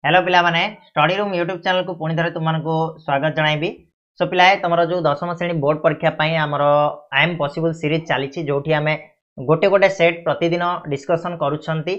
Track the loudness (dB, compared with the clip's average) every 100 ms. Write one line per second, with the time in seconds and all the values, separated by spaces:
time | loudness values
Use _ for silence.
0 | 4 2 4 2 2 0 -2 -6 _ 0
1 | 2 0 -2 -2 -4 -4 -2 -2 -2 -6
2 | -4 -2 -2 -2 -2 -2 -2 -2 -2 -6
3 | -4 0 0 0 0 0 -4 -8 _ _
4 | _ _ -2 4 4 4 2 2 2 0
5 | 0 0 -4 -4 -4 0 0 2 0 2
6 | -2 0 -2 0 -2 0 4 4 2 -2
7 | -2 2 2 0 -4 -2 -2 -2 -2 -2
8 | -2 -4 -4 -6 -4 -2 0 0 0 -4
9 | -8 _ _ -10 -2 2 4 4 4 4
10 | 2 2 -4 -2 0 0 -2 -4 -6 -8
11 | -2 -2 -2 -4 -4 -4 -4 -4 -4